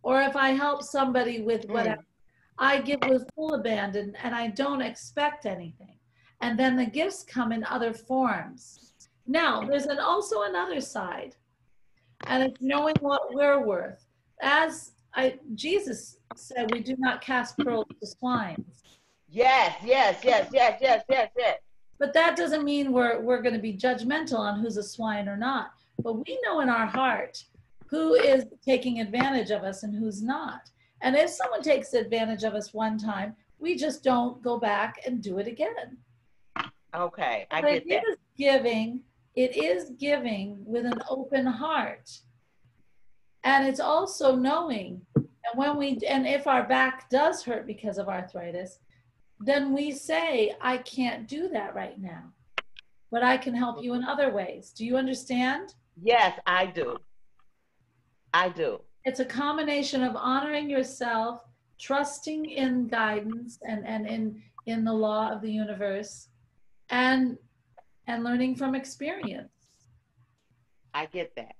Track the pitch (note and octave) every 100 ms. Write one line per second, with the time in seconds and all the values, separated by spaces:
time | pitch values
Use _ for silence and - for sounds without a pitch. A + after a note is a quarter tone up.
0 | - C4 C4+ C#4 C4+ C4 D4 C#4+ C#4+ C#4
1 | C4 B3 A#3+ A#3 G#3+ A3+ A3 A#3 A3 G#3+
2 | - _ _ _ _ - C4+ C#4 A#3+ C#4+
3 | C4+ C4 B3+ - D#4 C#4+ A3 G#3+ G3+ G3+
4 | G3+ - B3 A#3 A#3 G3+ C#4 C#4 A#3+ -
5 | - - D4 D4 G#3+ F3+ E3+ - - _
6 | _ _ _ _ A#3+ A3 C4 B3+ A#3 C4
7 | F#4 - - B3+ A#3 A3+ - B3+ A3+ A3
8 | - C4 B3+ F#3 D#3+ - - - _ _
9 | - _ - D4+ D#4+ A3 G#3+ C#4+ C#4 C#4
10 | D#4+ F4+ G4+ G#4+ G4+ F4+ F#4 D#4 C4 A3
11 | F#3 - C4 - _ _ _ _ _ _
12 | _ _ - C4 C4 C4 C4 C#4+ D4+ D#4
13 | C#4+ C#4 - B3+ C#4+ C#4 A3 F3+ F3 -
14 | _ _ _ _ C4+ D4+ D#4+ D#4+ - _
15 | _ - C4 B3+ - G#3+ D#4 G4 G4+ G#3+
16 | - - _ - - B3+ A3 A#3 A#3+ C4
17 | B3+ B3 - B3+ A#3 - C#4 A3+ G#3+ -
18 | G#3 - B3 A#3+ G3 E3 - - _ _
19 | _ _ _ E3+ B3+ C4 A#3 - A3+ C4
20 | A3 F3+ B3 A3+ F#3 C4 B3 - C4 A3
21 | - C4 G#3+ - A3+ C#3+ - - - -
22 | C#4 D#4+ E4 E4 E4+ D4+ C#4+ C#4+ C#4 B3
23 | A#3+ A#3 A3+ B3 A#3 A3+ A3 F#3+ B3+ A#3+
24 | A#3 D4+ D#4+ A#3 G#3 G3+ A3+ G3+ G#3 -
25 | A3 G#3 G3+ G3+ A#3+ C4+ - - _ -
26 | A#3 A3 D4 C5 A4+ E4 C4 A#3 A3 C4
27 | C4 G#3+ - - - _ _ - - D4+
28 | D#4+ A#4+ C#4+ C4 A3+ - - B3+ B3 A#3
29 | G#3+ A#3 C4+ C4 G3 G#3 F#3+ F#3+ G#3+ G#3
30 | A3 G3+ A3+ D4 D#4+ - - _ _ _
31 | B3+ C#4 E4+ - F#4 G#3+ D4 C#4 - B3
32 | G#3 A3+ A3 G#3+ A3 G#3 G#3 G#3+ A3 A3
33 | G#3+ G3 G#3 - _ _ D#4+ C#4+ D4+ -
34 | C4 B3 A#3+ - A#3+ A#3 A3+ G3+ A3 -
35 | B3+ B3 G3 F#3 G#3 A3+ E4 A#4 - -
36 | _ _ _ _ _ - - _ _ E3
37 | F3 - C#3+ A2 - D#3 D4 D4 E4 G4
38 | A4+ F4+ _ - C#4 C4+ A#3 A3+ A3+ B3
39 | - _ _ - B3+ C4 D#4 F4+ D4+ B3
40 | C#4+ C#4+ A#3+ G3+ G3 G3+ G#3 A#3 A#3 A3+
41 | - C4 B3+ C4+ B3+ A3 D4+ D4+ D#3 G#2
42 | - - _ _ _ _ _ _ _ _
43 | - - _ _ B3+ C#4 C4+ C4+ - D#4
44 | G4 - C#4 B3+ C4 D#4 E4+ A3+ F#3 F#3
45 | - - - _ A#3 A#3+ C#4+ D4 C#4 C4+
46 | - C4+ C4 C#4 C#4+ B3+ G#3 C4 C4 -
47 | - C4 D#4 - - A3+ A3 G#3+ G#3+ G3
48 | F#3+ F#3 F#3 F3+ F3 F3 F#3+ - _ _
49 | _ _ _ _ G#3 C#4+ C#4 C4+ D4 C#4
50 | - D#4+ E4 B3+ G#3 - B3 B3+ - -
51 | B3 A#3 A3+ D4 F4+ B3 G3+ G3 F#3+ -
52 | F#3+ E3 E2+ _ _ - - - _ _
53 | - A#3 B3 C4 C4 A#3+ A#3+ A#3 A#3+ B3
54 | B3+ C#4+ C4+ G3+ F3+ - - - A3+ C4
55 | C4 C4 - B3 B3+ D4 F#4+ _ _ -
56 | G3 A#3+ F#3+ - - F3+ F#3 E3 B2+ A#2+
57 | - - - _ - _ _ _ _ _
58 | _ _ _ E3 F#3 E3 D3 G#2 - -
59 | C4 B3+ B3+ - C#4+ D4+ D4 C#4+ C#4 C4+
60 | B3+ A3+ B3+ C4+ D4 D4 D4 C4+ C4 -
61 | A#3+ A3+ A3+ B3 - _ _ _ - C#4
62 | C#4+ - D#4 D#4 D#4 C#4 C4 B3 A#3 A3+
63 | A3 G#3+ G#3+ A#3 A#3+ - - G#3+ G#3 A3
64 | G#3+ A3+ A3 G#3+ - - - A3+ A3 A3
65 | G#3+ G#3+ A3 G#3 A3 G#3+ G#3+ G3 G3+ G3
66 | G#3 - - _ _ _ - _ - B3
67 | B3+ C4 B3+ - _ _ _ - _ _
68 | - A#3 A#3 B3 C4 B3 C4 C4 C4+ -
69 | C#4+ F#4+ A#3 F#3 - _ _ _ _ _
70 | _ _ _ _ _ _ _ _ _ D3
71 | D#3 F3+ E3 - A2+ -